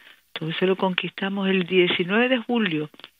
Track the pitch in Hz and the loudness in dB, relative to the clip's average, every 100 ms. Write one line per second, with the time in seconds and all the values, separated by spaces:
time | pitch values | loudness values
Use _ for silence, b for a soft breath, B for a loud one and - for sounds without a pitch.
0 | B B B - 160 - 185 185 190 180 | B B B -8 -6 -2 0 0 0 -2
1 | 175 - 196 196 190 190 170 180 175 180 | -4 -6 -4 -2 0 0 2 4 4 2
2 | 175 214 247 254 240 240 202 151 151 - | 0 2 2 0 0 0 0 -2 -4 -12
3 | - | -20